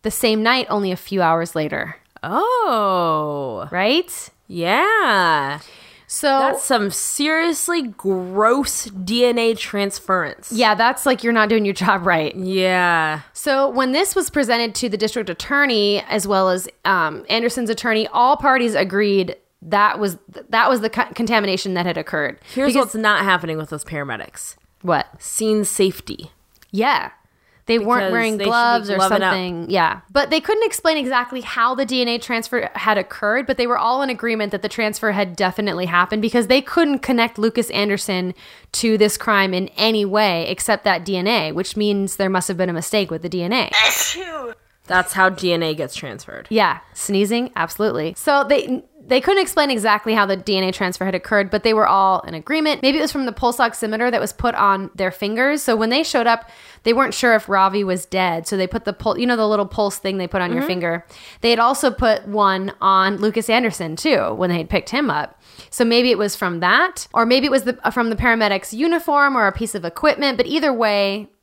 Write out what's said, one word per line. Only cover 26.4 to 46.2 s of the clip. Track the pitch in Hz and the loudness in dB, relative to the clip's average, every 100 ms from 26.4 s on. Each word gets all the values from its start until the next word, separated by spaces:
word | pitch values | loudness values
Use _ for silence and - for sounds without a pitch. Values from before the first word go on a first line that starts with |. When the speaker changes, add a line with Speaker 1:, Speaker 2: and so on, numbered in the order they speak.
| _ _ _ | _ _ _
Speaker 1:
Yeah. | 196 247 285 - - _ _ _ _ - | -2 0 0 -2 -14 _ _ _ _ -2
They | 233 | 0
weren't | 208 240 | 2 0
Speaker 2:
Because | 196 | 2
Speaker 1:
wearing | 226 226 214 | 0 0 0
Speaker 2:
they | |
should | 202 | 0
be | |
Speaker 1:
gloves | 233 240 240 202 | 2 4 2 0
or | 196 | 2
Speaker 2:
gloving | 190 208 | 2 4
up. | 190 | 2
Speaker 1:
something. | 185 180 170 170 | 0 -2 -6 -2
Yeah. | 185 165 190 _ | 2 2 0 _
But | 233 277 | -2 2
they | 320 | 0
couldn't | 311 427 | 2 2
explain | 453 - 330 311 | 2 0 0 0
exactly | 254 254 240 262 | 0 -2 -2 -8
how | 240 - 233 254 | -8 0 0 0
the | 269 | -2
D | 254 | 0
N | 240 | 0
A | 233 | -2
transfer | 240 233 226 247 - | -4 -6 -2 -4 -4
had | - 202 208 | -4 0 0
occurred, | 190 - 208 233 262 | -2 -4 -2 -2 -2
but | 262 | -2
they | 247 | 0
were | 240 | 0
all | 226 254 | 0 0
in | 277 | -2
agreement | 233 233 226 208 | -2 -4 -2 -2
that | 202 | -4
the | 208 | -6
transfer | - 214 208 220 | -4 -4 -2 -2
had | 196 190 170 | 0 -2 0
definitely | 185 180 202 170 180 | -2 0 -4 -2 0
happened | 175 180 214 | 2 2 0
because | 214 240 208 | 0 0 4
they | 262 | 2
couldn't | 277 - 330 269 | 2 0 2 0
connect | - 247 226 226 | 0 0 0 0
Lucas | 214 226 233 | -2 0 -2
Anderson | - 208 196 - 185 180 185 - - _ | -2 -2 -2 -2 -4 -4 -8 -16 -20 _
to | - 233 220 | -2 0 4
this | 214 - | 4 2
crime | - 208 190 | 0 2 2
in | 185 185 - | 0 -4 0
any | 220 220 | 0 2
way | 202 202 208 170 165 | 0 2 2 0 -4
except | 185 - 202 | -6 -2 0
that | 214 175 | 2 0
D | 170 185 | -2 -2
N | 185 | 0
A, | 233 160 | 0 0
which | 151 190 214 | -4 -6 -2
means | 208 202 196 - | 0 0 -2 -2
there | 190 | 0
must | 190 175 | 0 -2
have | 180 | -2
been | 180 | -2
a | |
mistake | 170 160 214 185 | -2 -2 -2 -2
with | 165 | -4
the | 175 | -6
D | 180 | -4
N | 175 | -2
A. | 247 214 208 220 - - 339 370 311 247 220 _ _ - | -2 0 2 2 0 -4 -6 -10 -10 -12 -14 _ _ 0
Speaker 2:
That's | 185 180 | 0 0
how | 190 185 | 2 2
D | 185 185 | 2 0
N | 170 | 0
A | 165 | 0
gets | 156 151 | -4 -6
transferred. | - 143 107 | -8 -12 -14